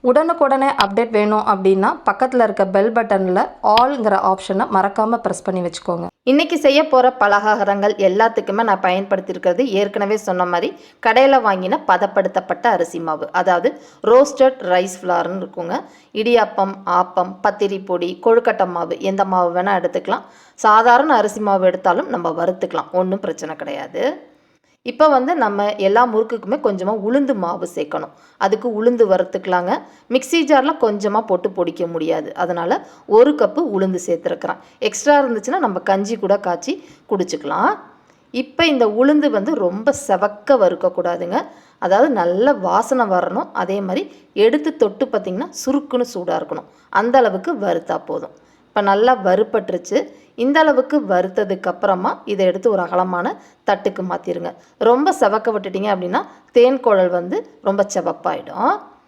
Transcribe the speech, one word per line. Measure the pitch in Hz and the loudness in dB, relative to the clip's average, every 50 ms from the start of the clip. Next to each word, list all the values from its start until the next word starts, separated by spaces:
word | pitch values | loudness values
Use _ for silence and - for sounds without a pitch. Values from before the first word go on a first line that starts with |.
| - 254 | 2 4
உடனுக்குடனே | 247 294 320 320 339 339 294 269 269 269 269 277 269 - 202 | 4 4 4 2 2 2 2 2 4 2 2 0 2 0 -2
அப்டேட் | 196 202 220 233 226 226 208 | 0 0 -2 -2 2 2 0
வேணும் | 208 214 214 214 214 - | 2 2 0 0 0 0
அப்படின்னா | 208 196 190 190 190 190 196 226 - 311 - - | -2 2 2 2 2 4 2 0 -2 0 -2 -2
பக்கத்துல | - - 262 262 254 247 233 214 | 0 0 -2 0 2 2 2 2
இருக்க | 202 - 196 190 185 | 2 0 -2 0 2
பெல் | 196 196 226 220 233 | 0 0 2 0 0
பட்டன்ல | 226 208 214 190 190 185 180 196 254 - - - - - 208 | 0 0 0 0 0 0 0 0 -2 -2 -6 -4 0 2 4
ஆல்ங்கிற | 226 247 262 285 262 220 214 202 196 - 196 | 4 4 2 0 0 0 0 0 2 2 0
ஆப்ஷனை | 190 190 - - 190 190 240 - 214 | -2 -2 -4 -6 -2 -2 -2 0 0
மறக்காம | 190 185 202 196 - 220 220 233 226 233 | 0 0 0 0 -2 -2 0 -2 -2 -2
பிரஸ் | 196 180 180 - | -4 -6 -4 -6
பண்ணி | - 185 185 180 | -6 -4 -4 -4
வச்சுக்கோங்க. | 175 170 - - - 175 170 170 175 _ _ _ 254 | -6 -8 -8 -6 -6 -6 -6 -6 -10 _ _ _ 2
இன்னைக்கு | 262 294 339 330 349 311 302 | 2 2 2 0 -2 2 2
செய்ய | 285 277 285 311 311 | 4 4 4 4 4
போற | - 254 247 254 254 254 | 4 4 4 4 2 2
பலகாரங்கள் | 220 202 202 202 202 214 214 226 202 196 202 202 196 208 214 208 196 190 | 2 4 4 2 4 2 2 2 2 0 0 2 2 0 0 2 2 2
எல்லாத்துக்குமே | 185 202 226 226 226 226 202 - 196 208 233 220 | 4 4 2 2 2 -2 -4 -2 -2 -2 2 2
நான் | 196 185 - | 0 2 2
பயன்படுத்தியிருக்கிறது | 185 180 190 196 196 202 190 190 - 180 180 - 190 175 180 262 262 196 196 | 0 0 0 -2 -2 -4 -4 -4 -6 -10 -2 0 0 2 2 0 0 2 0
ஏற்கனவே | 202 202 196 208 202 196 214 214 208 - | 0 0 -2 -4 -2 -2 -2 -2 -2 -4
சொன்ன | 180 180 180 175 175 | -2 -2 0 0 0
மாதிரி | 175 - - - - - - _ _ - | -2 -2 -4 -8 -10 -20 -20 _ _ 0
கடையில | 233 226 240 262 277 277 262 226 214 | 2 4 6 6 6 6 4 4 2
வாங்கின | 196 190 185 185 233 302 - - | -2 0 -2 -2 -4 -4 0 0
பதப்படுத்தப்பட்ட | 190 180 - - - 202 190 190 - 185 180 - 175 - - 240 233 | 2 2 2 0 0 -2 -2 0 -2 -4 -4 -4 -8 -2 0 0 0
அரிசி | - 170 160 - 170 165 165 | 0 -2 -4 -4 -8 -6 -6
மாவு, | 156 151 - - - 180 | -6 -6 -6 -4 -4 -2
அதாவது | 180 190 180 175 - 285 294 - - - - _ - 214 | 2 2 2 2 0 -2 -4 -4 -20 -20 -20 _ 2 4
ரோஸ்டட் | 233 254 285 285 - - 269 262 262 262 240 180 180 | 6 6 6 4 4 2 2 2 2 0 -2 0 0
ரைஸ் | 180 185 190 185 - | 0 0 -2 -6 -10
ஃப்ளார்னு | - 180 175 170 170 165 185 190 180 | -4 -2 -2 0 -2 -2 -6 -8 -10
இருக்குங்க. | 180 - - 170 170 185 294 - - - - _ _ _ 214 | -10 -10 -10 -8 -6 -6 -6 -8 -10 -20 -20 _ _ _ -4
இடியாப்பம், | 220 233 240 233 214 214 - - 196 196 196 190 - - 175 180 | 0 2 4 4 2 2 0 -2 -2 -2 -4 -10 -6 -2 0 0
ஆப்பம், | 185 - - - 180 185 190 - - | 0 0 -2 -4 -4 -4 -6 -4 -2
பத்திரி | 214 202 208 208 196 196 190 190 - | -2 -2 0 -4 -4 -4 -6 -6 -6
பொடி, | 185 175 175 175 185 - - 233 | -4 -4 -4 -6 -8 -2 2 4
கொழுக்கட்டை | 226 233 233 233 214 - 196 185 175 | 4 4 4 0 0 0 -2 -2 -2
மாவு, | 170 175 170 175 - - 196 | -6 -4 -6 -6 -6 -4 -4
எந்த | 190 196 196 190 190 | -2 -2 -2 0 2
மாவு | 185 180 175 170 180 | 0 0 0 0 -2
வேணா | 180 202 202 180 | -2 0 -2 0
எடுத்துக்கலாம். | 170 175 175 185 180 185 202 - - - - - - _ _ _ - 220 | -2 -2 -4 -4 -4 -4 -6 -6 -6 -14 -20 -20 -20 _ _ _ 2 4
சாதாரண | 208 220 226 247 240 247 277 320 285 226 | 4 6 6 6 6 6 6 4 2 2
அரிசி | 202 214 202 220 214 202 | 2 0 -2 -4 -2 0
மாவு | 196 190 185 185 | 0 4 2 2
எடுத்தாலும் | 180 185 - 190 175 220 359 381 240 | 2 2 0 0 0 0 -2 -4 -6
நம்ம | 190 170 165 156 170 | -4 -4 -4 -4 -2
வறுத்துக்கலாம், | 170 175 185 185 - 190 180 160 - - - 180 | -2 -2 -2 -2 -6 -6 -6 -6 -8 -4 -2 -2
ஒண்ணும் | 185 185 190 202 196 190 | 0 0 -2 -4 -4 -8
பிரச்சனை | 156 - - 156 160 151 - | -8 -8 -10 -12 -10 -10 -10
கிடையாது. | 147 143 143 143 - - - 208 269 - 359 - _ _ _ _ _ _ _ _ _ _ _ _ 240 | -10 -10 -10 -12 -10 -6 -4 -4 -4 -4 -6 -14 _ _ _ _ _ _ _ _ _ _ _ _ -12
இப்போ | 240 240 302 311 285 | 0 2 4 4 4
வந்து | 254 254 269 349 330 240 | 4 2 0 0 0 0
நம்ம | 208 202 202 202 208 214 208 196 | -2 0 0 -2 -2 -2 0 0
எல்லா | 190 196 220 247 247 | 2 4 4 2 4
முறுக்குக்குமே | 220 214 226 226 240 220 190 185 240 294 - | 2 -2 -2 -2 -4 -8 -4 -4 -6 -2 -2
கொஞ்சமா | 226 196 185 185 190 220 220 190 | -2 -2 -2 -4 -4 -4 -4 -4
உளுந்து | 214 247 285 285 262 269 202 180 | 0 0 0 0 0 -2 -2 -2
மாவு | 170 180 196 - - - | -6 -6 -6 -8 -10 -8
சேர்க்கணும். | 156 139 147 - - - - - _ _ _ _ _ - | -8 -8 -6 -6 -8 -8 -10 -16 _ _ _ _ _ -2
அதுக்கு | 196 202 214 - 247 220 208 | 0 0 0 -2 -4 -4 0
உளுந்து | 220 240 247 233 233 196 | 0 0 4 4 4 4
வறுத்துக்கலாங்க. | 190 185 185 180 - 190 185 196 180 180 175 180 233 - - - - _ _ _ 233 | 4 2 0 -2 -4 -8 -4 0 -2 0 0 -2 -4 -4 -6 -14 -20 _ _ _ -2
மிக்ஸி | 262 254 - - 339 311 262 | -2 -2 0 0 0 2 4
ஜார்ல | 302 269 262 294 320 311 - | 4 4 4 2 0 0 0
கொஞ்சமா | 226 208 208 196 208 196 160 156 - | 0 0 0 -2 0 -2 -2 0 0
போட்டு | 185 180 180 208 190 | -2 -2 -2 -4 -4
பொடிக்க | 190 175 170 - - 180 170 170 | -4 -4 -4 -4 -6 -6 -6 -4
முடியாது, | 165 156 156 165 160 151 - - - 180 | -6 -4 -2 -4 -4 -4 -8 -6 -6 -4
அதனால | 170 175 170 170 170 247 381 - - - - _ - 208 220 | -4 -4 -4 -2 -2 -2 -4 -4 -12 -20 -20 _ 2 6 6
ஒரு | 247 285 294 294 | 6 6 4 2
கப்பு | 240 202 - 285 349 269 202 | 0 0 0 -2 -4 -2 0
உளுந்து | 190 190 190 185 175 - | 0 0 0 -2 -4 -2
சேர்த்துருக்குறேன். | - 170 165 - 170 170 165 - - - - - - _ _ - - | -4 -4 -4 -2 -6 -6 -6 -6 -8 -8 -8 -10 -20 _ _ -4 -4
எக்ஸ்ட்ரா | - - - 294 294 285 | -4 -2 2 4 4 4
இருந்துச்சுன்னா | 285 254 233 214 202 - 285 381 311 | 4 2 -2 -4 -4 -4 -4 -2 -2
நம்ம | 208 190 180 175 - | -2 -2 -4 -2 0
கஞ்சி | 196 196 202 202 233 233 220 | 0 0 0 -4 -4 -6 0
கூட | 185 202 202 202 | 0 0 0 0
காய்ச்சி | 185 175 - - - 339 381 - - - _ _ _ | -4 -6 -6 -6 -8 -8 -8 -10 -20 -20 _ _ _
குடிச்சுக்கலாம். | 220 190 - - - 151 147 143 143 160 202 311 427 - - - - _ _ _ _ _ _ _ - 240 | -4 -4 -2 -4 -6 -10 -6 -6 -4 0 0 0 0 -2 -10 -20 -20 _ _ _ _ _ _ _ -8 -8
இப்போ | 254 254 - - 339 330 294 | -6 -6 -2 0 2 2 4
இந்த | 254 233 214 208 220 | 2 2 0 2 2
உளுந்து | 254 277 302 302 294 285 - 208 | 4 4 4 4 2 2 0 0
வந்து | 196 254 320 240 202 | -2 -2 -2 -2 -2
ரொம்ப | 175 180 202 226 285 277 - - - | -2 -2 -2 -2 -2 -2 -2 -2 -2
செவக்க | 196 180 202 202 208 - - - 277 247 202 | 0 0 0 -2 -4 -6 0 2 4 4 4
வறுக்கக்கூடாதுங்க, | 175 180 - - 180 180 - 175 175 175 170 175 175 180 - - - - - _ _ _ _ - | 2 2 0 -2 -2 -2 -2 -4 -4 -4 -4 -6 -4 -4 -4 -6 -6 -16 -20 _ _ _ _ -2
அதாவது | 180 190 202 254 320 262 208 | 0 4 4 4 2 2 0
நல்ல | 175 175 175 190 233 277 285 214 185 180 | 0 0 0 2 2 2 2 0 -2 0
வாசனை | 175 196 233 - 277 254 233 208 190 | 0 0 0 0 0 0 0 2 0
வரணும். | 180 175 175 180 220 - - - - 180 | 0 0 -2 -4 -6 -6 -6 -6 -8 -6
அதே | 190 190 202 196 185 | -4 -4 -6 -4 -4
மாதிரி | 185 269 392 - - - _ _ _ - 202 | -4 -4 -6 -8 -14 -20 _ _ _ 2 4
எடுத்து | 226 240 302 302 320 302 - 240 | 4 4 2 -2 -4 0 0 0
தொட்டு | 208 202 - 269 - - | 0 0 -4 -4 -2 -2
பார்த்திங்கன்னா | 208 196 - 185 185 294 359 - - - | -6 -4 -4 -6 -6 -8 -8 -10 -8 -4
சுருக்குன்னு | 262 262 285 294 - - 247 247 240 - | -2 -2 -2 -2 -2 -4 -4 -4 -4 -6
சூடாக | 190 175 185 - - | -8 -6 -4 -4 -4
இருக்கணும், | - - 160 - - - _ _ _ _ - 202 | -4 -6 -10 -12 -12 -16 _ _ _ _ -4 -2
அந்த | 208 240 247 269 247 | -2 2 4 4 4
அளவுக்கு | 214 185 190 185 339 349 226 202 | 4 0 -2 -6 -6 -6 -4 -2
வறுத்தா | 196 170 170 165 - - - - - | -2 -2 -4 -4 -6 -6 -6 -6 -8
போதும். | 156 151 - - - _ _ _ _ _ _ _ | -10 -10 -10 -12 -18 _ _ _ _ _ _ _
இப்போ | _ - 202 202 | _ -2 2 2
நல்லா | 196 202 220 247 254 226 190 | 2 4 4 2 2 2 2
வறுபட்டுருச்சு. | 190 185 190 220 220 - 220 185 - 180 175 175 - 196 262 302 - - - _ _ _ - 233 | 0 2 2 0 0 -2 -4 -4 -2 -8 -8 -6 -2 -2 -2 -2 -2 -12 -20 _ _ _ -4 -2
இந்த | 262 285 320 | 0 2 4
அளவுக்கு | 311 311 277 247 262 254 294 294 233 190 | 4 4 4 2 2 2 0 -2 0 0
வறுத்ததுக்கு | 190 180 185 185 185 - 208 190 196 185 - 185 | 0 0 0 0 -2 -4 -2 -2 -4 -4 -4 -6
அப்புறமா | 180 - - 202 190 180 185 262 - - - - | -6 -2 0 0 0 0 -2 -4 -6 -6 -8 -8
இதை | 208 190 190 185 | -2 0 0 0
எடுத்து | 175 190 185 240 | 0 0 0 0
ஒரு | 208 190 180 | 0 0 -2
அகலமான | 165 180 180 185 185 180 175 175 254 415 - - - _ _ _ - | -2 -2 -2 -2 -2 -2 -4 -4 -4 -6 -8 -14 -20 _ _ _ -2
தட்டுக்கு | 202 196 202 202 190 - 185 185 | -2 0 -2 -6 -6 -4 -8 -6
மாத்திருங்க. | 180 170 - - 175 175 175 175 175 - _ _ _ _ - 226 | -6 -8 -6 -6 -6 -6 -6 -10 -12 -14 _ _ _ _ 2 4
ரொம்ப | 240 254 294 370 370 381 | 4 4 4 0 2 2
செவக்க | - 208 202 220 214 240 220 | 2 2 2 0 -2 -2 -4
விட்டுட்டீங்க | 208 190 196 185 190 196 214 202 | -4 -6 -6 -6 -4 -2 -2 -2
அப்படின்னா | 185 180 175 185 339 311 - - - _ _ _ | -2 -2 -4 -4 -4 -4 -6 -16 -20 _ _ _
தேன் | 247 233 254 269 262 262 | 4 4 6 4 2 2
குழல் | 247 208 190 185 180 175 175 | 2 4 4 4 2 0 -2
வந்து | 175 180 269 415 - - - _ - 202 | -4 -4 -6 -6 -6 -8 -20 _ -4 -4
ரொம்ப | 196 202 196 196 - | 0 0 -2 -2 -2
செவப்பாயிடும். | 196 170 175 - - - 180 170 - - - - - 214 277 392 403 - - - _ _ | -4 -4 -4 -6 -4 -6 -6 -6 -6 -10 -12 -8 -4 -2 -2 -2 -2 -6 -16 -20 _ _